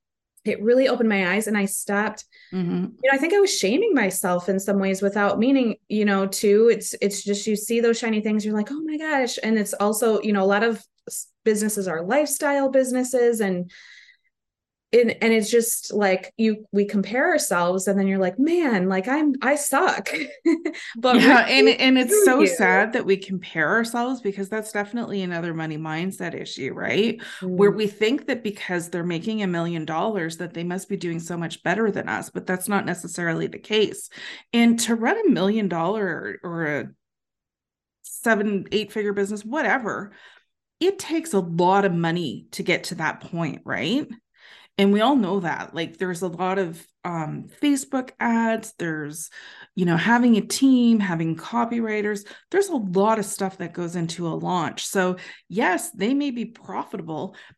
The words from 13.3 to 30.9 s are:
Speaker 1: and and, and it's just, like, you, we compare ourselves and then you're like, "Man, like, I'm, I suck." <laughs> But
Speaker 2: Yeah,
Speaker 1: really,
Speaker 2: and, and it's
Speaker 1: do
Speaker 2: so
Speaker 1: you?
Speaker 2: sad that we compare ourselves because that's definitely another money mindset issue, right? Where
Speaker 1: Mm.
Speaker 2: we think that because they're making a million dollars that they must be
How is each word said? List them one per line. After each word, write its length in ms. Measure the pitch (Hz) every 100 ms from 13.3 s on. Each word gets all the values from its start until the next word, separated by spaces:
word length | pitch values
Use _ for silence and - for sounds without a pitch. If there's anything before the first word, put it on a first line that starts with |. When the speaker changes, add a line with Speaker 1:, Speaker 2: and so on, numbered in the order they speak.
| 226
Speaker 1:
and 280 | 202 180 175 - - - - _ _ _ _ _ _ _ _
and, 240 | 233 233 -
and 100 | 226
it's 200 | 226 214
just, 420 | 233 226 - -
like, 400 | 208 202 185 - -
you, 300 | 220 214 -
we 140 | 202 202
compare 440 | 208 190 240 330
ourselves 580 | 320 - 180 175 190 196
and 120 | 196
then 80 | 196
you're 100 | 190
like, 220 | 185 185
"Man, 500 | 302 349 302 208 180
like, 180 | 190 196
I'm, 260 | 285 302 254
I 140 | 233 294
suck." 540 | - 269 359 - -
<laughs> 60 | 320 285 - 330 320 320 - - 233
But 240 | 254 247
Speaker 2:
Yeah, 240 | 269 254 -
Speaker 1:
really, 280 | 262 226 240
Speaker 2:
and, 60 |
and 160 | 262 262
it's 120 | 240
Speaker 1:
do 100 | 415 392
Speaker 2:
so 140 | 254
Speaker 1:
you? 60 | 196
Speaker 2:
sad 460 | 180 190 185 214
that 120 | 175 180
we 120 | 190
compare 520 | - 185 - 165 151
ourselves 500 | 214 233 240 240 254
because 280 | 202 196 196
that's 220 | 220 220
definitely 500 | 208 202 240 - 196
another 320 | 180 170 170
money 240 | 165 160 156
mindset 560 | 160 160 185 190 175
issue, 400 | 143 - - 131
right? 480 | - - 135 233 233 - -
Where 300 | 185 180 202
Speaker 1:
Mm. 60 | 190
Speaker 2:
we 100 | 208
think 400 | - 220 285 -
that 160 | 247
because 460 | 214 202 - 175 170
they're 140 | 175
making 400 | 175 165 214 220
a 40 | 196
million 380 | 170 170 170 156
dollars 520 | 160 208 208 165 165
that 160 | 175
they 100 | 165
must 260 | 170 185
be 80 | -